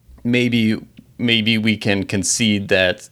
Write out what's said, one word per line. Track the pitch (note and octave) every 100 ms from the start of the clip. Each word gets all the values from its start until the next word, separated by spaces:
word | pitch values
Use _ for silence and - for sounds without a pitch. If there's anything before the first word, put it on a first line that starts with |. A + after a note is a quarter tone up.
| - -
maybe, | A#2+ B2 A#2+ A#2 A2 G#2+ - - - -
maybe | A#2+ A2+ A2 A2+
we | A2 G#2
can | A2 G2
concede | F#2 G2+ F#2 - A2+ G2+ F#2+
that | G2 F#2 F2+ -